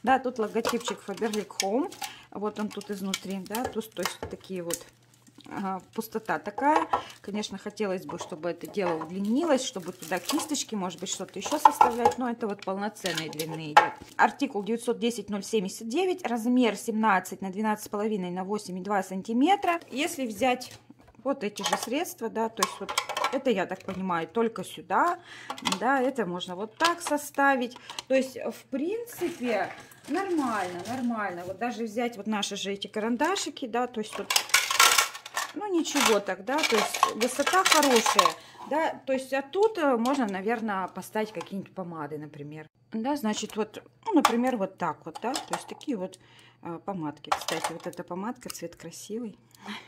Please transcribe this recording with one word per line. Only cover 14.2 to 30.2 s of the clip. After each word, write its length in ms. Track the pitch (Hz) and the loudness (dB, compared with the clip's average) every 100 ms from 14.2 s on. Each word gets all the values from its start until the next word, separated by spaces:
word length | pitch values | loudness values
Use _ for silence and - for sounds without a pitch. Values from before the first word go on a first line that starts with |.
| - - 269 202 | 2 4 -2 -2
девятьсот 340 | 196 226 240 190 | -2 -2 -2 0
десять 320 | 233 233 202 | 0 0 -4
ноль 140 | 202 | -6
семьдесят 440 | 196 220 190 - 226 | 0 0 0 -4 -4
девять, 380 | 277 381 359 - | 0 2 0 -2
размер 480 | 233 226 247 233 202 | 0 4 6 4 2
семнадцать 680 | - 214 220 190 190 185 | -2 2 4 4 2 -6
на 80 | 190 | -6
двенадцать 360 | 185 220 214 - | -2 0 0 -2
с 20 | |
половиной 420 | 208 214 214 180 | -2 0 -2 -2
на 100 | 180 | -4
восемь 340 | 185 208 202 185 | -4 -4 -4 -6
и 40 | |
два 200 | 185 202 | -2 0
сантиметра. 760 | 196 190 180 233 311 403 392 339 - | 0 -4 0 4 6 4 2 0 -2
Если 340 | 254 339 311 247 | -2 -2 -2 -4
взять 460 | 196 254 254 - - - - - - | 0 2 0 -4 -16 -20 -20 -20 -8
вот 200 | 262 - | -4 -2
эти 200 | 208 208 | -4 -4
же 140 | 180 202 | 0 0
средства, 500 | - 269 349 - 226 | 0 -2 -2 -6 -6
да, 200 | 202 226 | -2 -2
то 120 | - | 2
есть 180 | 180 - | 0 0
вот 120 | 196 - - - - | -6 -6 -4 -2 -2
это, 180 | 254 254 | 0 2
я 140 | 190 170 | 2 0
так 160 | 190 | -4
понимаю, 440 | - 185 190 170 165 | -6 -4 -2 -2 -2
только 340 | 233 233 226 | 0 0 -2
сюда, 560 | 175 - 165 220 339 349 - - - - - 190 | -10 -10 0 4 4 0 -8 -14 -12 -6 -2 2
да, 200 | 220 277 | 4 4
это 240 | 254 262 180 | 2 0 -2
можно 280 | 175 180 | -4 -6
вот 220 | 180 220 - | -8 -8 2
так 240 | 339 339 | 2 2
составить. 800 | - 294 - - 277 262 240 - - - - | -2 -4 -2 4 4 4 0 -6 -14 -10 2
То 60 | |
есть, 220 | 262 262 - | 4 2 -2
в 280 | - - - | -8 -8 -6
принципе, 1000 | 269 320 453 466 - 349 - 240 208 170 - - - - | -4 -2 -4 -6 -4 -4 -2 0 0 -2 -6 -18 -16 -4
нормально, 760 | 320 | -2